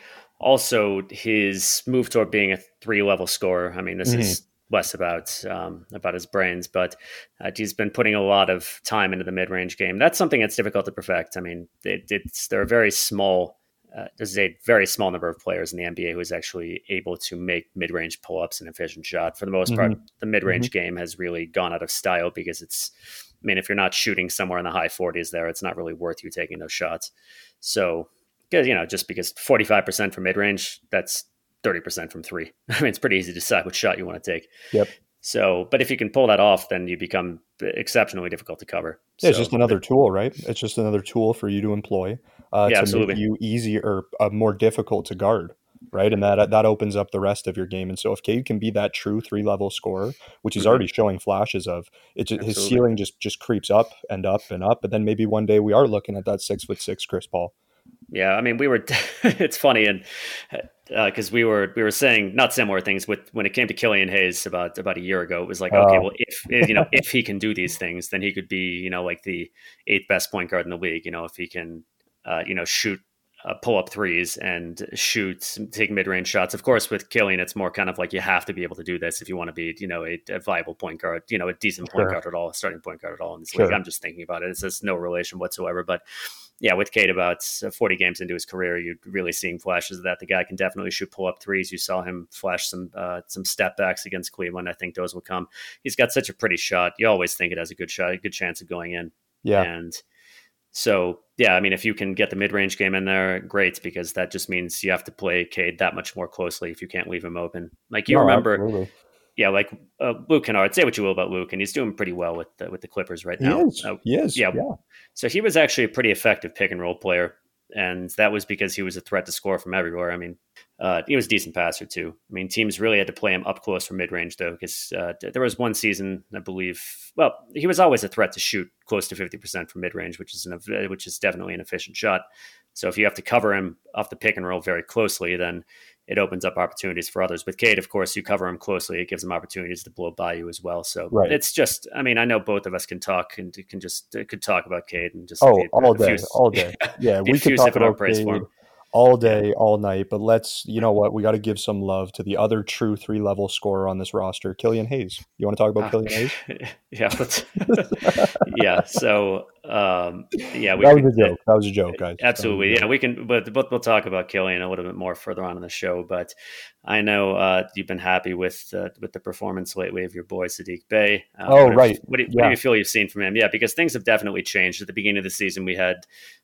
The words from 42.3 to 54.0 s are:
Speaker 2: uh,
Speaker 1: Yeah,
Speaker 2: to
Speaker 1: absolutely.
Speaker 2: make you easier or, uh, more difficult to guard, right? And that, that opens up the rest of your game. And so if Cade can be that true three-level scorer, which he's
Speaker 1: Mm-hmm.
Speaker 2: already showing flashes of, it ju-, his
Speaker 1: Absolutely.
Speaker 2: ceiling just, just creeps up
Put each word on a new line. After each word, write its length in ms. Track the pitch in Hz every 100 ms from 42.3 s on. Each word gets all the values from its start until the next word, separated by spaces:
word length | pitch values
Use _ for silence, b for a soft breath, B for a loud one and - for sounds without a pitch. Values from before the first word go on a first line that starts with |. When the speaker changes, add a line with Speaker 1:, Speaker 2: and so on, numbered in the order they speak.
| b b
Speaker 2:
uh, 160 | 104 104
Speaker 1:
Yeah, 80 | 104
Speaker 2:
to 40 |
Speaker 1:
absolutely. 340 | 101 101 101 104
Speaker 2:
make 60 |
you 160 | 107 107
easier 420 | 113 117 110 107
or, 220 | 104 95 - -
uh, 100 | 104
more 240 | 104 110
difficult 520 | 98 110 - - 101 -
to 80 | 92
guard, 380 | 104 110 82 - _ - -
right? 220 | 101 104
And 80 | 104
that, 300 | 101 101 101
that 140 | 107 110
opens 300 | 107 104 101
up 140 | 98
the 100 | 98
rest 280 | 98 101 95
of 100 | 92
your 80 | 92
game. 240 | 95 92
And 80 | 92
so 140 | 104
if 100 | 101
Cade 240 | - 120 131
can 140 | 107
be 100 | 110
that 220 | 104 104
true 260 | - 104 107
three-level 500 | - 104 107 98 98
scorer, 420 | - 98 95 110 - b b
which 100 | 110
he's 100 | -
Speaker 1:
Mm-hmm. 60 | 110
Speaker 2:
already 180 | 123 92
showing 300 | - 104 92
flashes 480 | - 98 107 95 92
of, 220 | 87 - b b
it 120 | - -
ju-, 100 | 113
his 120 | 107
Speaker 1:
Absolutely. 260 | 98 98 123
Speaker 2:
ceiling 220 | 120 107
just, 220 | 95 -
just 200 | 104 -
creeps 320 | - 107 -
up 160 | 104 113 -